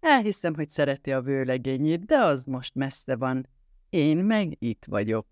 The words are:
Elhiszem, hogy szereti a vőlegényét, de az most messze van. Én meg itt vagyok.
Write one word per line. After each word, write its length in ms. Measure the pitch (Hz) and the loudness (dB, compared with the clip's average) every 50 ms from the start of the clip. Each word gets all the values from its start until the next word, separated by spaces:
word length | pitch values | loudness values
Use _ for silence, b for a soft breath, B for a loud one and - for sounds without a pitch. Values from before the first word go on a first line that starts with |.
Elhiszem, 540 | - 330 294 262 220 214 202 - - 170 156 | 4 4 4 4 4 0 -2 -2 -2 -4 -2
hogy 140 | 151 156 147 | -2 -6 -6
szereti 440 | - - 147 135 139 135 _ - 135 | 0 0 2 2 2 -2 _ -2 -2
a 100 | 131 123 | -2 0
vőlegényét, 800 | 131 139 135 131 127 127 131 120 131 131 135 143 156 160 170 180 | 0 0 0 0 0 -2 -2 -2 -2 -2 0 2 0 0 0 0
de 140 | 214 311 277 | 2 4 4
az 260 | 240 175 147 131 127 | 6 4 2 0 -2
most 300 | - 131 127 120 - _ | -6 -8 -8 -8 -8 _
messze 420 | 131 135 135 - - - - 135 | -4 -6 -4 -6 -10 -6 -6 -4
van. 320 | 113 127 127 131 131 127 - _ _ _ _ _ _ _ _ | -2 -2 -2 -2 -2 -4 -8 _ _ _ _ _ _ _ _
Én 360 | - 180 147 151 156 165 185 | 0 2 2 4 4 2 2
meg 320 | 208 226 214 202 165 - - | 2 2 2 0 -2 -6 -6
itt 260 | - 117 110 _ - | -6 -6 -6 _ -8
vagyok. 420 | - - 107 101 107 110 110 110 _ | -6 -4 -2 -2 0 -2 -4 -4 _